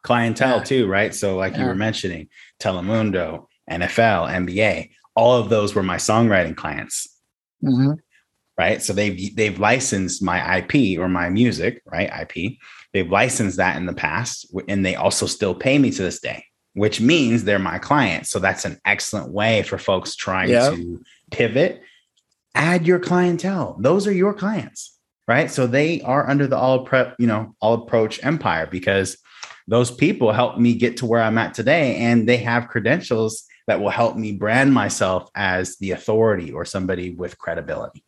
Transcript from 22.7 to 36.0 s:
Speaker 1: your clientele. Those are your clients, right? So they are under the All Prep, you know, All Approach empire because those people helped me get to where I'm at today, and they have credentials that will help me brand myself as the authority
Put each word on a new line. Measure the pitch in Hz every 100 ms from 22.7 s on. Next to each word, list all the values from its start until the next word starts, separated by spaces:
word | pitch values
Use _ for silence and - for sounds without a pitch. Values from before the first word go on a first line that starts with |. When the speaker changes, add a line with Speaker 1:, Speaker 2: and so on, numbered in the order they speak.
| 180 165
Speaker 1:
your | 180
clientele. | 180 180 180 170 185 190 110 -
Those | 117 185 202
are |
your | 196 190
clients, | 208 190 214 113 - - _ _ _ -
right? | 123 156
So | - 127
they | 131 156 170
are | - 139 143
under | 143 139
the | 127
All | 127 131
Prep, | 131 131 123 -
you | 120
know, | 107 110 -
All | 110 113
Approach | 117 117 110 - 131
empire | 156 104 82 80
because | 90 95 98 95 - _ - - - -
those | 123 120
people | 123 151 - 120
helped | 107 123 -
me | 120
get | 117 120 120
to | 123
where | 117
I'm | 113 113
at | 101
today, | - 113 165 139 90
and | 117 120 110
they | 123
have | 117 120 120
credentials | 117 104 160 - 113 110 110 - _ -
that | 98
will | 101
help | 98 117 -
me | 107
brand | 101 104 120 139
myself | 127 101 - 98 92 - -
as | 101 92 92 -
the | 98
authority | 85